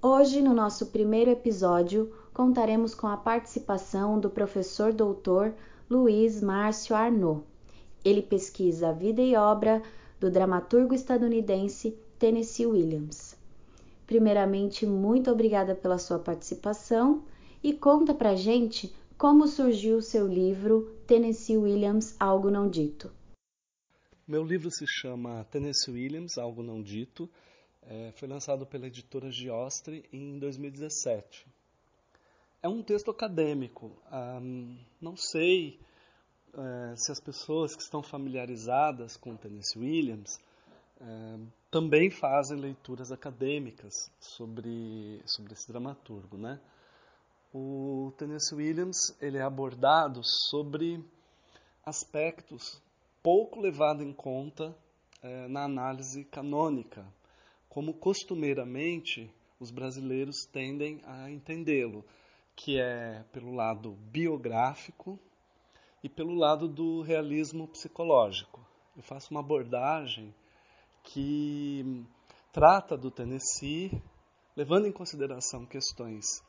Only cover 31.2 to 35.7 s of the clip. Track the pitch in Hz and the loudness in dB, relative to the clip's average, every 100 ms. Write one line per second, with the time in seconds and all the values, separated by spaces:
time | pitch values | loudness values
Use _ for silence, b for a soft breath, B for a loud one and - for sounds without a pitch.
31.2 | - - _ _ _ _ _ _ _ _ | -6 -20 _ _ _ _ _ _ _ _
32.2 | _ _ _ _ 170 226 214 208 208 220 | _ _ _ _ -6 -6 -2 -2 -2 -6
33.2 | 220 170 156 143 123 - 113 - _ 135 | -4 0 0 0 -6 -12 -20 -20 _ -12
34.2 | 123 127 123 127 120 123 123 _ 165 180 | -10 -12 -10 -12 -14 -18 -20 _ -16 -10
35.2 | - 165 170 185 156 | -6 0 2 2 0